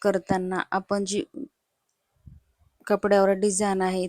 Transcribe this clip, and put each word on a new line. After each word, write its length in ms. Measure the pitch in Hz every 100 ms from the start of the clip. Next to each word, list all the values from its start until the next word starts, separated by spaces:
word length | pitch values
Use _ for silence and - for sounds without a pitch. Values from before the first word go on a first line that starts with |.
करताना 600 | 202 185 - 190 185 185 -
आपण 320 | 190 - 202
जी 180 | 190 202 - - - _ _ _ _ _ _ _ - - _ _ _ _ -
कपड्यावर 440 | 202 202 202 196
डिझाईन 480 | 190 208 185 208 190
आहे 240 | 185 185